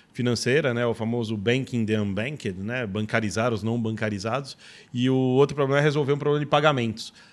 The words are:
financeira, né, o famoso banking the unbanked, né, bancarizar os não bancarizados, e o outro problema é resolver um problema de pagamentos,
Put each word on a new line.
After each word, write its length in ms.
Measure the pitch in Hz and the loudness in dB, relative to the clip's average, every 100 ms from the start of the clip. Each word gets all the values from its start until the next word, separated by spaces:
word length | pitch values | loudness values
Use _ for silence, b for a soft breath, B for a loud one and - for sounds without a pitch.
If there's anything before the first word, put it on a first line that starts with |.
| B | B
financeira, 580 | - 123 117 - 139 151 | -4 0 0 2 2 2
né, 140 | 117 120 | 0 0
o 80 | |
famoso 420 | 110 113 120 110 110 | 0 -2 -2 -2 -2
banking 480 | 98 127 127 123 | 0 0 0 -2
the 160 | 107 107 | 0 0
unbanked, 580 | 104 98 117 151 110 92 | 0 -2 -4 -6 -8 -6
né, 280 | 98 123 117 | -6 -6 -4
bancarizar 680 | 98 107 117 110 92 120 | -4 -2 -2 -2 -2 -2
os 100 | 113 | -2
não 160 | 107 120 | -2 -2
bancarizados, 800 | 113 110 110 101 104 123 135 - B B B | -2 -2 -4 -4 -4 -4 -6 -14 B B B
e 200 | 123 127 | -2 2
o 40 | |
outro 400 | 131 131 127 143 | 2 4 4 4
problema 240 | 147 135 143 | 2 2 4
é 40 | |
resolver 300 | 147 147 135 | 2 2 0
um 40 | 147 | 0
problema 240 | 147 147 | 2 0
de 60 | 147 | 2
pagamentos, 640 | 147 151 139 117 107 - b b | 2 4 4 0 -2 -10 b b